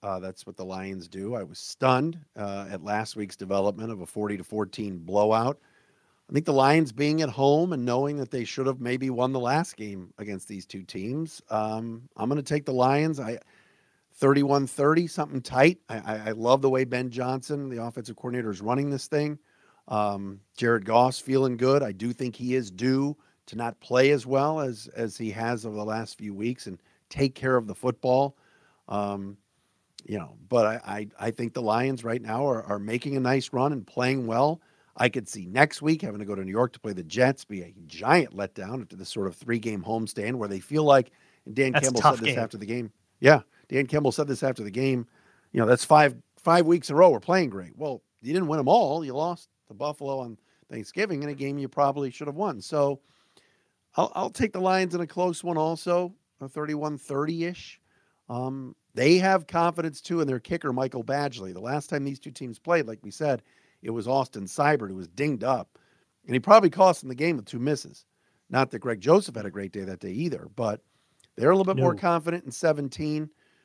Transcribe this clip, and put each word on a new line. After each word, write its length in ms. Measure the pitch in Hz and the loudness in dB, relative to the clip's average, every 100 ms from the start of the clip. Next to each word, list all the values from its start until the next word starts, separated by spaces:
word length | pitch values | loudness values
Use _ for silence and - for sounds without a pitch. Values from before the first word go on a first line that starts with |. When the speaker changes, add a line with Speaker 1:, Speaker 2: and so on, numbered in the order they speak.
Speaker 1:
Uh, 160 | 101 95 | -8 -8
that's 260 | 92 92 - | -8 -14 -18
what 120 | 92 | -14
the 80 | 92 | -10
Lions 420 | 92 95 95 85 | -8 -8 -10 -12
do. 280 | 95 98 120 | -12 -8 -8
I 80 | |
was 140 | 95 - | -10 -14
stunned, 640 | - - 131 127 156 165 147 - | -14 0 4 4 2 -6 -14 -10
uh, 320 | 101 98 98 | -8 -8 -8
at 140 | 95 | -10
last 320 | 85 104 110 110 | -4 -4 -4 -8
week's 200 | 101 - | -10 -10
development 560 | 95 98 98 101 113 | -4 0 0 -2 -8
of 100 | 107 | -10
a 40 | 85 | -10
forty 320 | - 104 101 | -6 -4 -4
to 60 | |
fourteen 560 | 87 107 98 - 104 90 | -6 -6 -6 -6 -8 -8
blowout. 600 | 82 98 107 110 120 147 _ _ _ _ _ _ - | -2 2 4 4 2 -2 _ _ _ _ _ _ -4
I 40 | |
think 120 | 139 165 | -2 2
the 80 | |
Lions 380 | 139 135 160 147 | 4 6 6 4
being 320 | 110 147 156 | 0 0 0
at 60 | 151 | 0
home 440 | 120 139 147 180 | 2 4 6 4
and 100 | 151 | 0
knowing 340 | 123 123 143 147 | 0 0 0 -2
that 120 | 127 | -6
they 140 | 131 | -6
should 240 | 113 - 131 | -6 -4 -2
have 120 | 131 | -2
maybe 300 | 120 127 135 | -2 -2 -2
won 240 | 123 127 | 0 0
the 60 | 135 | 0
last 360 | 120 143 185 - | 0 0 0 -6
game 380 | 107 98 87 - | -12 -10 -14 -14
against 280 | 104 95 - | -10 -10 -10
these 200 | 101 - | -14 -12
two 160 | 98 | -14
teams, 580 | 92 - 101 139 160 - - | -12 -8 -6 -6 -8 -10 -6
um, 580 | 107 107 110 117 113 123 - | -4 -2 -4 -8 -12 -16 -6
I'm 140 | 113 | -2
gonna 140 | 147 | -2
take 220 | 139 147 143 | -2 -4 -2
the 80 | |
Lions. 460 | 127 127 139 160 143 | 2 4 4 0 -2
I, 200 | 113 117 _ _ _ _ _ _ _ | -6 -10 _ _ _ _ _ _ _
thirty-one 540 | - 139 139 143 143 135 | 0 4 6 6 4 2
thirty, 400 | - 147 160 175 | 2 4 4 2
something 340 | - 147 139 | -4 -4 -6
tight. 380 | - 127 151 180 - | -2 6 6 6 -6
I, 80 | 113 | -10
I, 180 | 107 110 107 | -6 -6 -6
I 40 | |
love 280 | 110 117 135 | -2 4 4
the 80 | 135 | 4
way 140 | 131 | 2
Ben 260 | 131 123 127 | 0 -2 -4
Johnson, 600 | 120 127 131 127 147 135 | -4 -4 -4 -4 -8 -6
the 140 | 120 | -8
offensive 320 | 117 120 113 110 | -8 -10 -12 -10
coordinator, 360 | 127 123 113 | -6 -4 -4
is 100 | 95 | -4
running 300 | 104 127 143 | -2 0 0
this 160 | 135 - | -4 -2
thing. 320 | 151 147 147 _ _ _ _ - | -2 -2 -4 _ _ _ _ -6
Um, 520 | 107 104 98 98 101 _ - | -2 0 -2 -8 -12 _ -2
Jared 300 | 120 117 98 | 2 2 4
Goff's 320 | 113 123 - | 6 6 2
feeling 380 | - 131 131 120 | -2 0 0 0
good. 240 | 127 139 | 2 2
I 100 | 127 | 2
do 220 | 95 117 | -4 -6
think 220 | 120 127 - | -4 -6 -6
he 180 | 123 | -4
is 160 | 127 110 | -4 -4
due 480 | 92 123 135 139 147 _ _ - | -4 0 2 0 -4 _ _ -16
to 80 | 107 | -8
not 240 | 117 - | -8 -8
play 320 | - 123 135 | -2 4 6
as 160 | 143 127 | 4 2
well 320 | 135 143 156 | 0 0 -2
as, 280 | 139 110 110 | -4 -8 -12
as 280 | - 113 - | -8 -8 -6
he 140 | 110 | -8
has 340 | 101 113 120 110 | -4 -4 -4 -6
over 100 | 107 | -8
the 80 | |
last 320 | 107 110 110 - | -6 -6 -8 -12
few 160 | 107 98 | -12 -6
weeks 320 | 113 127 - | -6 -6 -10
and 120 | 92 _ _ _ | -16 _ _ _
take 240 | - 139 | -2 -2
care 240 | 135 131 127 | -2 0 0
of 80 | 110 | 0
the 80 | |
football. 640 | 95 127 123 127 127 139 - _ _ _ _ - | -6 -4 -2 2 2 2 -4 _ _ _ _ -8
Um, 480 | 104 101 101 98 101 _ _ _ _ _ _ - | -6 -4 -6 -10 -14 _ _ _ _ _ _ -10
you 140 | 104 | -10
know, 180 | 80 - 95 | -10 -16 -2
but 200 | 120 107 | 2 2
I, 400 | 110 - 104 104 - | 0 -8 -8 -10 -8
I, 80 | 110 | -8
I 40 | |
think 240 | 113 120 127 | -6 -6 -4
the 80 | |
Lions 400 | 113 113 131 131 | 0 2 0 -2
right 180 | 113 123 | -4 -6
now 260 | 113 113 143 | -4 -2 -2
are, 140 | 117 - | -2 -2
are 120 | 101 | -6
making 400 | 101 120 147 135 | -4 -4 -4 -2
a 20 | |
nice 320 | 123 135 123 | 2 0 0
run 220 | 127 139 | -2 0
and 140 | 139 95 | -2 -8
playing 400 | - 127 135 117 | -4 -2 -2 -2
well. 340 | 113 143 170 _ _ _ - | 2 2 0 _ _ _ -2
I 140 | 120 | 0
could 180 | 135 104 | 0 -8
see 200 | 110 90 | -12 -4
next 340 | 110 147 - | 4 4 4
week 220 | 147 160 | -2 0
having 160 | 135 101 | -2 -8
to 60 | 101 | -8
go 100 | 98 | -6
to 80 | |
New 80 | 95 | -4
York 220 | 101 123 | 0 0
to 60 | - | -2
play 140 | 110 | -10
the 80 | 92 | -8
Jets 420 | 80 92 127 131 | -6 2 2 2
be 200 | - 98 | -6 -12
a 100 | 87 92 80 | -12 -16 -20
giant 500 | 78 110 165 139 95 | -8 2 4 2 -4
letdown 460 | 98 - 95 127 | -8 -8 -10 -10
after 120 | 107 92 | -10 -14
this 140 | 92 | -12
sort 160 | - 95 | -6 -6
of 100 | 82 | -6
three-game 460 | 117 117 113 104 | -4 -4 -2 -6
homestand 540 | 87 113 110 - 107 127 | -4 -4 -4 -6 -6 -4
where 140 | 104 | -4
they 100 | 98 | -6
feel 240 | - 151 | -4 2
like, 260 | 151 139 120 _ _ _ - | 8 8 8 _ _ _ -10
and 80 | 107 | 0
Dan 160 | 135 | 2
Speaker 2:
That's 100 | 143 | 4
a 40 | 135 | 2
Speaker 1:
Campbell 140 | 120 | 6
Speaker 2:
tough 160 | 143 127 | 6 6
Speaker 1:
said 80 | 113 | 0
this 100 | 123 | -2
Speaker 2:
game. 80 | |
Speaker 1:
after 140 | 113 110 | -4 -6
the 80 | 101 | -8
game. 240 | 123 110 _ _ - | -6 -8 _ _ 4
Yeah, 200 | 131 143 - _ - | 8 8 6 _ -4
Dan 180 | 131 135 | -2 0
Campbell 240 | 151 139 | 0 0
said 160 | 113 143 | 0 -2
this 160 | 127 | -2
after 180 | 135 127 | -2 -4
the 80 | 104 | -6
game. 380 | 98 135 127 117 _ _ _ _ | -2 0 0 -2 _ _ _ _
You 100 | - | 0
know, 40 | 113 | 4
that's 180 | 123 | 4
five, 320 | - 151 147 120 - _ | 8 8 6 2 -16 _
five 300 | - 170 165 | 4 4 6
weeks 240 | 170 - | 2 2
in 40 | 147 | 8
a 40 | |
row 100 | 180 | 8
we're 100 | 120 | 8
playing 300 | - 185 151 | 2 0 0
great. 260 | 98 87 - | -4 -12 -10
Well, 280 | 147 120 _ _ | -8 -8 _ _
you 120 | 117 | -4
didn't 160 | 170 170 | -2 0
win 100 | 151 | 0
'em 80 | 139 | 4
all. 360 | 214 170 156 | 4 4 -2
You 100 | 147 127 | -4 -4
lost 340 | 165 175 - _ _ | -4 -6 -12 _ _
to 40 | |
Buffalo 460 | - 147 147 139 135 | -8 -8 -6 -6 -6
on 180 | 120 110 _ _ - | -8 -14 _ _ -16
Thanksgiving 540 | 117 107 - 208 156 | -14 -10 -6 -4 -4
in 60 | 147 | -6
a 40 | 139 | -6
game 220 | 139 143 | -6 -6
you 100 | 135 | -6
probably 400 | - 143 139 139 | 0 0 0 -6
should 160 | - 147 | -8 -10
have 80 | 147 | -6
won. 240 | 208 117 | -6 -6
So 400 | - 151 143 139 _ _ _ _ _ _ _ _ _ - | -4 0 0 0 _ _ _ _ _ _ _ _ _ -2
I'll, 160 | - - | 0 0
I'll 140 | 208 | -6
take 200 | - 233 | -2 -2
the 80 | 185 | 0
Lions 360 | 185 190 185 175 | 0 2 0 -2
in 60 | |
a 60 | 165 | -4
close 360 | - 180 170 | -2 -2 -2
one 140 | 175 165 | -4 0
also, 560 | 156 165 - 175 180 196 _ - | 0 -2 0 0 0 -8 _ -16
a 80 | 135 | -12
thirty-one 480 | 151 151 151 151 147 | -8 -6 -4 -4 -6
thirty-ish. 800 | - 139 151 165 170 180 - - _ _ _ _ - | -6 -4 -2 -2 -6 -8 -16 -20 _ _ _ _ -12
Um, 460 | 123 127 135 127 - _ - | -8 -6 -8 -12 -16 _ 0
they 220 | 131 180 | 4 6
have 280 | 190 190 151 | 4 2 0
confidence, 540 | 170 170 165 160 139 | 0 0 0 -6 -6
too, 200 | - 170 | -6 -4
in 60 | 143 | -2
their 120 | 127 | -4
kicker, 340 | - 165 151 | -4 -6 -4
Michael 300 | 127 131 127 | -2 -4 -4
Badgley. 500 | 113 139 143 117 95 | -4 -2 -2 -6 -12
The 60 | 90 | -10
last 280 | 110 147 - | -6 -6 -4
time 140 | 151 | -6
these 160 | 139 139 | -6 -8
two 120 | - | -14
teams 280 | 131 131 113 | -14 -14 -10
played, 280 | - 170 117 | 0 0 0
like 120 | 110 | -8
we 80 | 104 | -14
said, 320 | - 151 123 _ _ _ _ | -6 -2 -2 _ _ _ _
it 80 | - | -8
was 160 | 117 107 | -6 0
Austin 380 | 135 127 113 95 | 0 0 -6 -10
Seibert, 440 | - 147 147 101 | 0 2 2 -2
who 60 | 95 | -10
was 120 | 85 | -12
dinged 360 | 90 147 127 | -4 -4 -2
up. 340 | 117 127 92 _ _ _ _ _ - | -2 -2 -4 _ _ _ _ _ -4
And 80 | |
he 60 | 127 | -2
probably 300 | - 220 190 | 8 8 8
cost 300 | 180 190 165 | 6 4 4
them 80 | 135 | -2
the 60 | 127 | -4
game 220 | 160 151 | -2 -2
with 80 | 101 | -6
two 140 | 120 | -6
misses. 460 | 131 147 - - _ _ _ _ - | -2 -2 -6 -20 _ _ _ _ -4
Not 220 | 131 131 | 0 0
that 80 | 117 | -2
Greg 200 | 123 110 | -6 -4
Joseph 360 | 110 180 196 113 | 4 4 4 -8
had 100 | 101 | -10
a 60 | |
great 200 | 98 98 | -8 -10
day 120 | 104 | -8
that 160 | 95 92 | -10 -10
day 120 | 101 | -8
either, 380 | 98 170 131 - 101 | -6 -4 -6 -10 -4
but 260 | 113 104 _ _ _ _ _ - | -4 -4 _ _ _ _ _ 0
they're 160 | 127 | 4
a 40 | 190 | 6
little 160 | 190 | 4
bit 80 | 190 | 4
more 140 | 175 | 2
Speaker 2:
No. 60 | 160 | 2
Speaker 1:
confident 440 | 185 170 160 170 | 0 0 0 -6
in 80 | 139 | -8
seventeen. 800 | - 165 147 143 - 151 151 151 _ _ _ | -2 0 0 -2 -6 -6 -4 -6 _ _ _